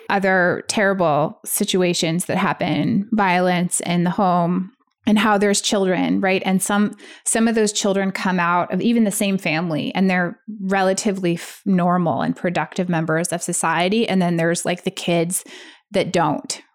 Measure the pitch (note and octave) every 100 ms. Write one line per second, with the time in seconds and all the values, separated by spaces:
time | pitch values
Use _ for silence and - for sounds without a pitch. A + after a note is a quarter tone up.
0 | - G3+ F#3+ F#3+ F3 C#3 - - G3 G3
1 | E3+ C#3+ D#3+ - - - G3+ F#3 F3+ F3
2 | E3 E3 - F#3 F3+ - F3+ C#3+ D3 -
3 | G3+ G#3+ G3 F3+ F3+ F3+ F3 - - F3
4 | F3 F#3 F#3+ F3 E3+ F3+ F#3 - _ _
5 | B3+ A3 G#3+ G3+ G3+ G3+ - G#3 F#3 F3
6 | F3 F#3+ F#3+ F#3+ F#3+ F#3+ - G3+ G#3 G3+
7 | - - - A3+ A3+ A3+ G#3 - G#3 F#3+
8 | F#3+ F#3 F#3+ F#3 E3+ F3 - F#3 A3 A#3
9 | G#3+ - G3+ F#3+ F3 D#3 E3+ D3+ - -
10 | F#3+ F3+ F3 - - G#3+ F#3+ G3 F#3+ F#3+
11 | G#3+ F#3+ F3+ E3+ - - G3 F#3 F3 F3+
12 | E3+ A#2+ D#3+ - F3+ E3+ D#3 - F3+ E3
13 | D#3+ D#3+ E3+ F3 - F3 E3 D#3+ F3+ A3+
14 | A3+ F#3+ F3 E3+ E3 F3 - F3+ - -
15 | - E3+ E3+ F#3 - - - - _ G3+
16 | D#3+ F3 D#3+ - - - -